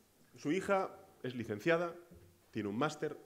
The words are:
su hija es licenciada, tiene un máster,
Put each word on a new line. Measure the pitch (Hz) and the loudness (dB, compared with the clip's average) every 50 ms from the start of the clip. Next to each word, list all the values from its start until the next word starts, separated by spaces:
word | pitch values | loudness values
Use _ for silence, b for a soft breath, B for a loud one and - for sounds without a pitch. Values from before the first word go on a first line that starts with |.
| - _ _ _ - _ - | -20 _ _ _ -20 _ -14
su | - - 143 | -4 0 0
hija | 160 190 185 - 196 190 185 - - - - - - - - | 2 2 4 2 2 2 2 0 -6 -12 -20 -20 -16 -8 -6
es | 131 123 | -6 -4
licenciada, | 123 107 107 104 101 - 165 165 165 175 170 170 - - - - - - - - _ _ - | -4 -4 -4 -4 0 4 4 4 4 4 0 -4 -8 -16 -18 -20 -20 -20 -20 -20 _ _ -6
tiene | - 113 101 101 | -4 -2 -2 0
un | 101 120 | 2 2
máster, | 147 156 156 - 160 147 147 - - | 2 0 0 -2 -4 -4 -4 -6 -8